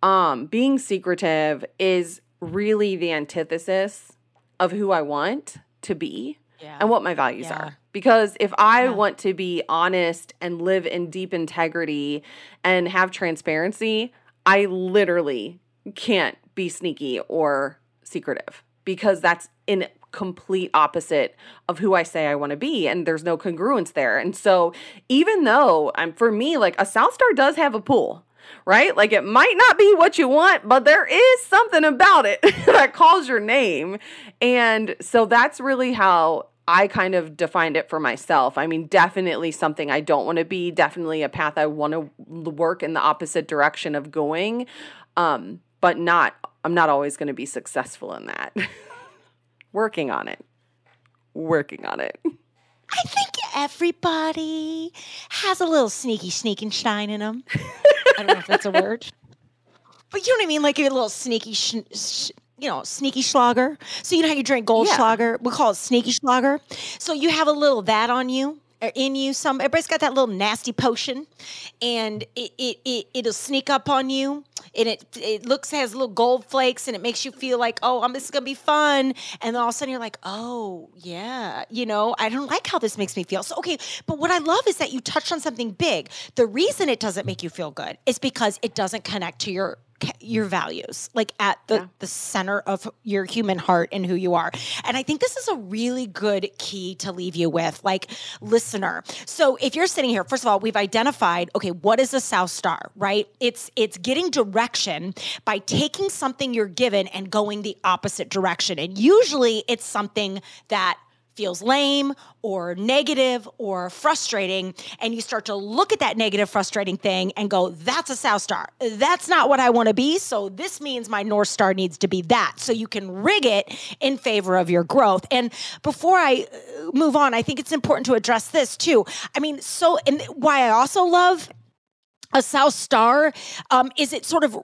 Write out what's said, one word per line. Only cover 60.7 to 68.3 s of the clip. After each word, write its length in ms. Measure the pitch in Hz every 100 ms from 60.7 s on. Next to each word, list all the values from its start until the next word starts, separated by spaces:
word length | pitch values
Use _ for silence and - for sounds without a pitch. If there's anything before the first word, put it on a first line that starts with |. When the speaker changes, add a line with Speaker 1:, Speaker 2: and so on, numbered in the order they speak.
| 285
Speaker 2:
a 60 |
little 240 | 277 262 220
sneaky, 460 | - 254 226 220
sh-, 220 | 214 - 226 -
sh-, 380 | - - - - - _ _
you 80 | 269
know, 160 | 156
sneaky 380 | - - 277 262
Schlager. 560 | 262 285 240 240 254 302 - -
So 120 | - 349
you 60 |
know 40 | 320
how 60 |
you 100 | 294
drink 240 | 233 269 214
Speaker 1:
Yeah. 60 | 226
Speaker 2:
Goldschlager? 640 | 349 339 226 226 233 226
We 100 | 240
call 200 | 254 262
it 40 | 196
sneaky 360 | - 240 233
Schlager. 480 | 247 269 254 269 285 _ - - -
So 140 | -
you 160 | 311 311
have 180 | 311 311
a 60 |
little 280 | 294 294 254
that 260 | 190 214 233
on 180 | 247
you, 320 | 254